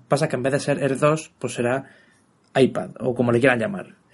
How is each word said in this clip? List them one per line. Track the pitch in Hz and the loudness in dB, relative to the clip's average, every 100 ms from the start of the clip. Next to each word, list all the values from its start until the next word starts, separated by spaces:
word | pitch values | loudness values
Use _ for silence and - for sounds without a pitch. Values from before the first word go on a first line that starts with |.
| - | -2
pasa | 139 151 | 0 0
que | |
en | 127 | -2
vez | 135 | -2
de | 139 | -2
ser | - 151 | -2 -2
Air | 139 131 | -2 0
dos, | 151 156 - _ | 2 0 -4 _
pues | 120 | -8
será | - 120 135 - - _ _ _ _ _ 135 | -4 -2 -2 -6 -20 _ _ _ _ _ 2
iPad, | 127 - - - | 2 2 -8 -6
o | 127 | -4
como | 120 120 | 0 2
le | 120 | 4
quieran | 131 120 | 4 2
llamar. | 107 98 - _ _ | -2 -6 -12 _ _